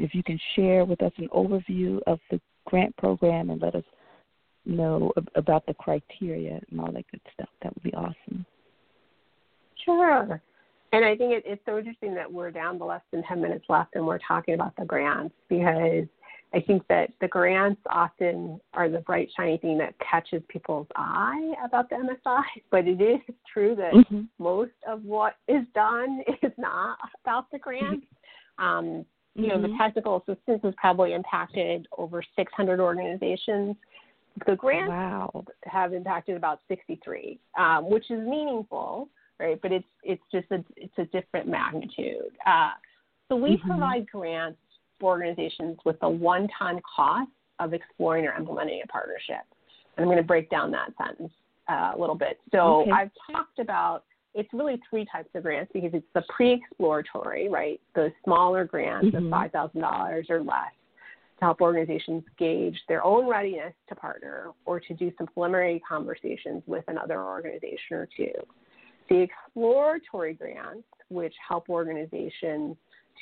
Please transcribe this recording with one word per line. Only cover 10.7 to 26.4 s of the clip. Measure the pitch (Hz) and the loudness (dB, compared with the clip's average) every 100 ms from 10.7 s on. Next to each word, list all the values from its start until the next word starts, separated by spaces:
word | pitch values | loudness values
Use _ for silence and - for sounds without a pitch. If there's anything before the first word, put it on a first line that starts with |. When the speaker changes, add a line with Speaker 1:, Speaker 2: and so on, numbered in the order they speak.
| _ _ | _ _
Speaker 2:
And | 220 | 4
I | 226 214 | 4 4
think | 247 | 0
it, | 226 - | 0 -4
it's | 202 | -10
so | - 214 | -6 -6
interesting | 220 233 208 185 | -6 -8 -8 -8
that | 147 | -8
we're | 175 175 | -8 -10
down | 165 165 180 | -8 -6 -6
to | |
less | 170 170 _ | -6 -8 _
than | 165 | -8
ten | 170 180 | -4 -2
minutes | 165 165 - | -2 -2 2
left | 160 165 | 2 2
and | - | -2
we're | 160 160 | -2 -2
talking | - 165 165 | 0 0 2
about | 170 175 - | 0 -2 -6
the | |
grants, | 170 143 143 143 151 - - | -4 -2 0 -2 -6 -8 -2
because | 175 175 160 165 165 165 _ - - _ | 2 4 4 4 2 -2 _ -20 -20 _
I | 175 165 | 0 4
think | 190 - | 2 4
that | 175 - - | 2 2 -2
the | 180 | -2
grants | 180 180 190 202 202 - | 2 4 4 2 0 -2
often | 170 165 - 180 170 175 160 _ | 0 0 0 0 0 -4 -10 _
are | - 170 | -2 0
the | 165 | 0
bright, | 165 175 175 - | -2 -2 -2 -2
shiny | 170 160 | -2 0
thing | 165 156 | 0 0
that | - - | -2 -4
catches | - 165 - 165 - | 0 0 0 -6 -6
people's | - - 151 151 - | -10 -6 -6 -6 -6
eye | 156 180 220 285 320 - | -4 -2 -2 -2 -4 -6
about | 247 240 247 | -2 0 0
the | |
M | 240 254 | -2 -4
S | 254 262 | -4 -2
I, | 247 269 - - | 0 -2 -6 0
but | 190 180 | 2 4
it | 180 | 4
is | 208 269 - 247 - | 4 4 0 -20 -8
true | - 202 226 | 0 2 2
that | 175 | 8
Speaker 1:
Mm-hmm. | 202 - 208 220 - | 12 12 8 -6 -4
Speaker 2:
most | 170 185 240 _ | -2 0 -2 _
of | - 220 | -10 -10
what | 208 214 214 - - | -4 0 0 -2 0
is | 285 240 214 | 0 0 0
done | 214 233 254 269 - | 0 0 -2 -4 -4
<laughs> | 285 | -2